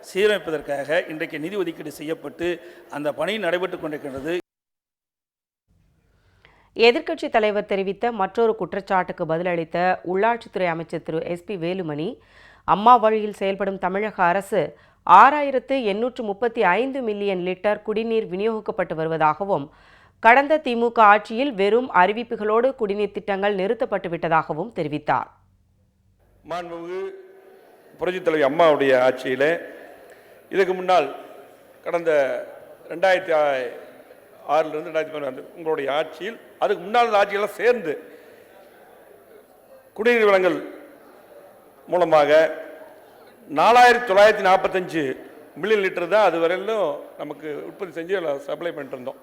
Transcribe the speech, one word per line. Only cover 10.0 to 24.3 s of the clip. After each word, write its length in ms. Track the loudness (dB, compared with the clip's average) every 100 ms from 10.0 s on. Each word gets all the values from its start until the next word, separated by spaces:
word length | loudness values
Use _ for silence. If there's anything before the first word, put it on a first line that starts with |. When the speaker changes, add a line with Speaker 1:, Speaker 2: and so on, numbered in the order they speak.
| -2
Speaker 2:
உள்ளாட்சித்துறை 560 | 0 0 -2 -6 -4 -2 -2
அமைச்சர் 320 | -6 -8 -6
திரு 120 | -6 -6
எஸ் 160 | -8 -8
பி 60 | -6
வேலுமணி, 480 | -4 -4 -6 -6 -8 -10 _ _ -20 _ -2
அம்மா 260 | 2 6 6
வழியில் 380 | 4 0 -4 -4
செயல்படும் 420 | -4 -2 -4 -4
தமிழக 400 | -4 -4 -6 0 2
அரசு 300 | 2 -2 -2 -2 -8 _ _ 6
ஆறாயிரத்து 680 | 8 8 6 -2 -2 -2 -2 -2
எண்ணூற்று 300 | -2 -4 -4 -6
முப்பத்தி 340 | -4 -4 2 2 2
ஐந்து 200 | 0 -4 -6
மில்லியன் 360 | -4 -2 -2 -4
லிட்டர் 340 | -2 -2 -2 -4
குடிநீர் 420 | -4 -2 -2 -2
விநியோகிக்கப்பட்டு 600 | -4 -2 -4 -6 -6 -6 -4
வருவதாகவும், 680 | -4 2 0 0 -2 -2 -4 _ _ _ _ _
கடந்த 360 | 6 6 4 0 0
தி 80 | -2
மு 60 | 0 6
க 40 | 6
ஆட்சியில் 380 | 6 2 -4 -4 0
வெறும் 280 | 2 2 2 2
அறிவிப்புகளோடு 680 | 2 0 -6 -6 0 0 0 -2
குடிநீர் 340 | -4 -2 -4 -6
திட்டங்கள் 420 | -6 -2 -2 -2
நிறுத்தப்பட்டு 480 | -2 -4 -4 -4 -6
விட்டதாகவும் 580 | -6 0